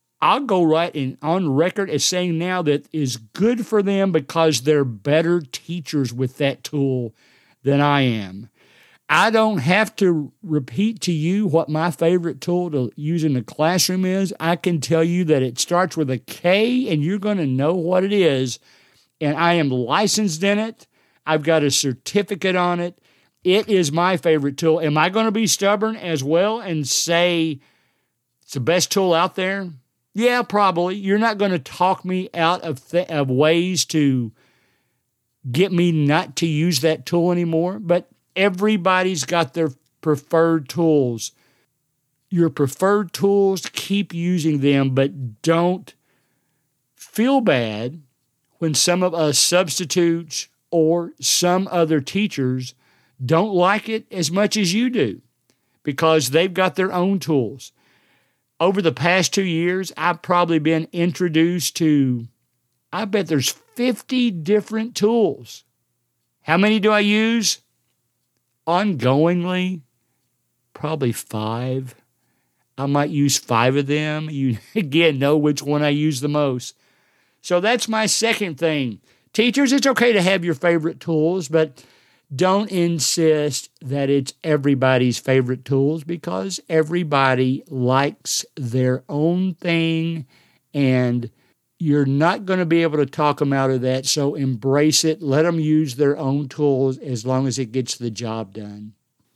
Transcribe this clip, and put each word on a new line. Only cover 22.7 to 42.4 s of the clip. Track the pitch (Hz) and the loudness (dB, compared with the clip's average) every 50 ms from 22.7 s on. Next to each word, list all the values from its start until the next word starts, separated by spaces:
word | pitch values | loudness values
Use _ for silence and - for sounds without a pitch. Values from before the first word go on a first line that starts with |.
| 175 175 | -2 -2
it. | 175 175 175 _ _ _ _ _ _ _ _ _ _ | -4 -8 -10 _ _ _ _ _ _ _ _ _ _
It | 185 185 208 208 220 | 0 2 2 2 2
is | 208 185 175 143 | 2 2 2 2
my | 147 165 175 185 190 | 0 0 2 2 0
favorite | 170 - 170 160 151 139 143 139 | 0 2 2 2 2 0 -2 -4
tool. | - 170 160 156 170 | 0 0 2 2 2
Am | 160 151 147 156 | 0 0 2 2
I | 156 185 | 2 2
gonna | 190 220 220 220 | 2 0 0 0
be | 196 226 226 175 | 0 0 0 0
stubborn | - - 196 202 208 202 214 220 226 208 | 0 0 2 0 2 2 0 -4 -4 -6
as | 180 175 165 139 131 | -6 -4 -4 -4 -2
well | 143 160 170 190 208 220 240 | 0 2 2 2 0 -2 -4
and | 208 190 165 151 143 123 | -6 -6 -4 -4 -4 -2
say | - - - 165 170 170 175 180 175 170 165 165 143 131 - _ _ _ _ _ _ _ _ _ _ _ _ _ _ _ _ | -2 -2 -2 0 2 2 2 2 2 0 0 -2 -4 -8 -12 _ _ _ _ _ _ _ _ _ _ _ _ _ _ _ _
it's | - - | -12 -8
the | 135 | -4
best | 120 143 170 185 175 - | 0 0 2 2 0 0
tool | - 202 190 180 165 | 0 0 2 4 4
out | 165 175 180 - | 2 2 0 -2
there? | - 185 185 196 196 190 180 156 127 _ _ _ _ _ _ _ | -4 -4 -4 -4 -6 -8 -10 -14 -18 _ _ _ _ _ _ _
Yeah, | 190 233 247 247 247 240 | 0 2 2 2 2 -2
probably. | - 196 208 202 190 175 175 175 180 190 | -2 0 2 2 2 2 0 -2 -2 -4
You're | 208 196 196 196 208 | -4 -2 0 0 2
not | 226 233 214 196 | 2 0 0 0
gonna | 208 196 180 160 | 0 0 0 -2
talk | 127 - - - 180 185 185 - - | -4 -8 -4 0 0 0 0 0 -2
me | 180 185 185 185 - - | -4 -4 -4 -4 -6 -4
out | 175 165 165 180 180 | 0 0 0 0 0
of | - 165 139 131 - _ | -4 -8 -8 -10 -10 _
th-, | - 170 185 - | -2 -2 -2 -2
of | 165 147 143 131 | -2 -2 -2 0
ways | 127 131 151 156 165 170 175 185 185 160 - - | 2 2 4 4 4 2 2 0 -2 -2 -4 -2
to | - 156 147 139 131 127 120 107 - _ _ _ _ _ _ _ _ _ _ _ _ _ _ _ _ _ _ _ _ _ - 127 | 0 2 2 2 2 0 -2 -4 -8 _ _ _ _ _ _ _ _ _ _ _ _ _ _ _ _ _ _ _ _ _ -12 -4
get | 120 151 196 190 | 0 0 0 2
me | 185 170 175 175 | 2 2 2 2
not | 165 156 147 143 147 170 180 - - - | 2 2 2 4 2 2 0 -2 -4 -4
to | 170 | -2
use | 165 151 147 160 175 165 127 | 0 0 0 2 0 0 2
that | 143 160 156 147 135 | 2 0 0 0 -4
tool | - 175 175 165 180 | -2 0 2 2 2
anymore, | 175 175 175 165 165 160 170 180 196 214 | 2 0 0 0 0 0 0 -2 -4 -6
but | 214 165 175 180 - - _ _ _ _ _ | -2 0 0 0 0 -4 _ _ _ _ _
everybody's | 185 190 202 185 180 202 214 214 196 170 190 185 185 185 185 190 156 127 | 0 0 2 2 2 0 2 2 2 2 2 2 2 2 0 -2 -2 -4
got | - 175 170 165 131 - | -2 0 0 0 0 -2
their | 170 160 151 127 - _ _ _ _ | -2 -2 -2 -4 -8 _ _ _ _
preferred | - 160 151 139 - _ 175 160 165 165 165 160 135 - | -2 0 0 0 -2 _ 2 2 4 4 2 0 -2 -4
tools. | - 175 170 160 156 147 135 123 117 110 - - - _ _ _ _ _ _ _ _ _ _ _ _ _ _ _ _ _ _ _ | -4 0 2 4 4 4 2 2 -2 -4 -8 -12 -14 _ _ _ _ _ _ _ _ _ _ _ _ _ _ _ _ _ _ _
Your | 185 170 | 0 2